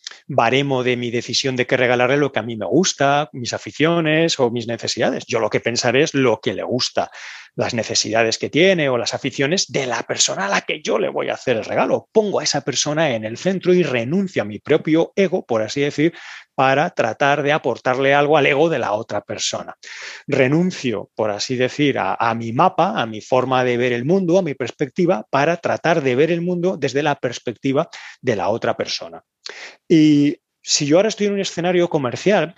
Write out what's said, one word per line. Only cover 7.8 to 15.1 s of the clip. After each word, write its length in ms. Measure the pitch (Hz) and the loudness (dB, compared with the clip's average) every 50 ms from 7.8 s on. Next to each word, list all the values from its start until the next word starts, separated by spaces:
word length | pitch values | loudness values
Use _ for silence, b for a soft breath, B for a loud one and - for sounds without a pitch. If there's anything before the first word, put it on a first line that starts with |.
| 104 - 110 - - 110 107 113 117 113 110 - | -4 -2 -2 -2 -2 0 2 2 2 2 0 -2
que 120 | 127 101 | -4 -2
tiene 400 | - 143 180 190 190 170 147 135 | 2 4 4 4 4 2 2 0
o 80 | 127 120 | 0 -2
las 160 | 101 - - | -2 -4 -6
aficiones 580 | 117 - 135 - - 139 139 175 196 - - | -4 -6 -6 -2 -2 -2 0 0 -2 -2 -2
de 140 | 127 147 135 | -4 -4 -4
la 180 | 123 113 113 107 | -2 -4 -4 -4
persona 420 | - 127 104 - - - 165 196 | -4 -2 -2 -2 -2 -2 -4 -4
a 40 | 196 | -2
la 120 | 196 185 | -2 -2
que 200 | - - 165 156 | -2 -4 -8 -6
yo 160 | 151 208 208 220 | -4 -2 -2 -2
le 120 | 190 143 | -2 -2
voy 200 | 139 147 139 131 | -2 -4 -4 -4
a 40 | 113 | -4
hacer 240 | - - 131 120 110 | -4 -2 -2 -2 -2
el 80 | 98 | -2
regalo. 420 | - 120 147 - 180 202 113 - _ | -2 -2 -2 0 0 0 -2 -4 _
Pongo 280 | - 220 214 202 - 123 | 0 0 2 2 0 -2
a 40 | 151 | -2
esa 180 | - - 143 | -2 -4 -4
persona 500 | - 143 123 - - 151 151 151 165 147 | -4 -4 -4 -4 -4 -2 -2 0 0 0
en 140 | 120 110 110 | -2 -4 -6
el 120 | 107 117 - | -8 -8 -4
centro 360 | - 180 196 180 - 175 180 | -2 -2 -2 0 2 2 2
y 100 | 180 170 | 4 2
renuncio 580 | 139 127 120 113 127 160 202 196 180 - 123 | 2 0 -2 -2 0 0 0 -2 -2 -2 -4
a 40 | 107 | -4
mi 140 | 104 104 98 | -4 -6 -8
propio 520 | - - 147 - - 165 156 165 - - | -2 0 0 0 2 2 2 2 2 0